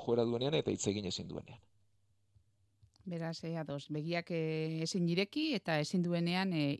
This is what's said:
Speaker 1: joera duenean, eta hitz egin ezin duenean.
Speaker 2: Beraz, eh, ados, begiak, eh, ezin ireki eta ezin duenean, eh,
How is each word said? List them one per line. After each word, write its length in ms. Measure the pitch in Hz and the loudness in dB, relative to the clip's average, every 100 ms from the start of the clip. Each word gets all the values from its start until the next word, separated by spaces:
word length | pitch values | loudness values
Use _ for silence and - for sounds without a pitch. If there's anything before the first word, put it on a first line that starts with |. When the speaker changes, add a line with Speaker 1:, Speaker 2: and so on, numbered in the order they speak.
| - | 0
Speaker 1:
joera 180 | 117 | 2
duenean, 320 | 117 117 139 151 | 2 2 0 0
eta 160 | - | 0
hitz 160 | 98 107 | 0 0
egin 180 | 104 95 | 0 -2
ezin 160 | - 80 | -4 -6
duenean. 320 | - - - - _ _ _ _ _ _ - _ _ _ _ - _ - | -10 -12 -16 -20 _ _ _ _ _ _ -20 _ _ _ _ -20 _ -8
Speaker 2:
Beraz, 340 | 170 165 165 | -4 -4 -6
eh, 140 | 165 165 | -4 -4
ados, 300 | 147 143 - | -4 -6 -4
begiak, 420 | 151 156 170 170 | -4 -2 -2 0
eh, 480 | 165 160 160 160 160 160 | 0 0 0 -2 -2 0
ezin 220 | 190 170 | 2 4
ireki 440 | 170 202 302 311 240 | 4 2 0 0 0
eta 220 | - 156 | 0 0
ezin 180 | 151 185 175 | 2 2 2
duenean, 480 | 170 170 180 190 | 2 2 2 2
eh, 260 | 160 143 | 2 2